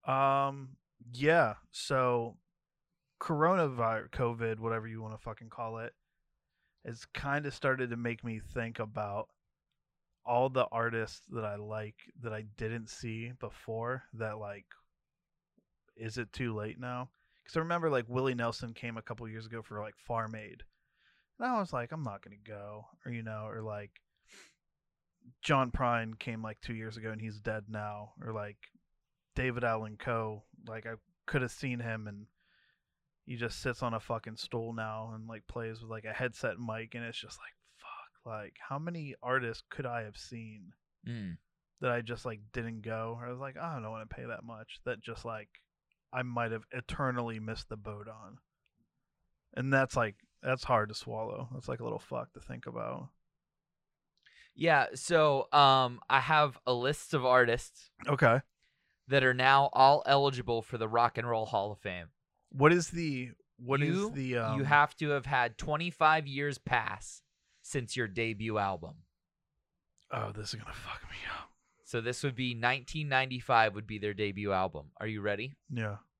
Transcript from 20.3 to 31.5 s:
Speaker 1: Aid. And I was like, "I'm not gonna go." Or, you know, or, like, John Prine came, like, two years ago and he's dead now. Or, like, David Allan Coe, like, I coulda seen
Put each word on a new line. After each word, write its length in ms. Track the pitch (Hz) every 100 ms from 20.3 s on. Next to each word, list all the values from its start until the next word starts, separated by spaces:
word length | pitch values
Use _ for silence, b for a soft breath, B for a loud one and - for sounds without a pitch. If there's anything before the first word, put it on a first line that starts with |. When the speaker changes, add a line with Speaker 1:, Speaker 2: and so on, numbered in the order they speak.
| 110
Speaker 1:
Aid. 260 | 107 85 - _ _ _ _ _ _ _
And 100 | 247
I 100 | 233
was 140 | 185
like, 180 | 127 120
"I'm 140 | 160
not 180 | 127 101
gonna 140 | - 101
go." 500 | 107 104 104 107 110 -
Or, 60 | 131
you 120 | 117
know, 240 | 113 107 107
or, 140 | 110
like, 380 | 110 104 101 _ _ b b b b b _ _ _ _ _ _ - _
John 320 | - 139 127
Prine 440 | - 127 117 113 110
came, 220 | - 113
like, 180 | 110 107
two 140 | -
years 220 | 113 110 110
ago 140 | 110
and 100 | 110
he's 200 | 110 104
dead 280 | 104 110 104
now. 460 | 110 107 104 104 -
Or, 120 | 117
like, 380 | 110 104 104 - _ _ _ _ _ _
David 300 | - 127 120
Allan 320 | 120 110 110 107
Coe, 480 | - 113 110 104 _ - -
like, 200 | 113 113
I 80 | 113 _ _ -
coulda 220 | 143
seen 320 | 127